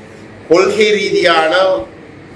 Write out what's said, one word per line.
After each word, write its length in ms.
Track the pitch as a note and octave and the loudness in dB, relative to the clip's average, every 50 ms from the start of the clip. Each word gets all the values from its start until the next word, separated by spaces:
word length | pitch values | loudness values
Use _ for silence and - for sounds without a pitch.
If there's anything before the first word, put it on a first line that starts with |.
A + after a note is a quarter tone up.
| - - - - - - - - - - | -20 -20 -20 -20 -20 -20 -20 -10 -4 0
கொள்கை 420 | D#3 F3+ G3 G3 G#3 G#3+ G#3+ G#3+ | 0 2 2 0 0 0 0 0
ரீதியான 600 | G#3 G3 F#3+ - - - F3 F3 E3 D#3+ D#3+ D#3 F3 F#3 F#3+ F#3+ F#3 - - - - - - - - - - - - | 0 -2 -2 -2 -2 0 2 2 2 2 0 0 0 0 0 0 0 -2 -6 -10 -16 -20 -20 -20 -20 -20 -20 -20 -20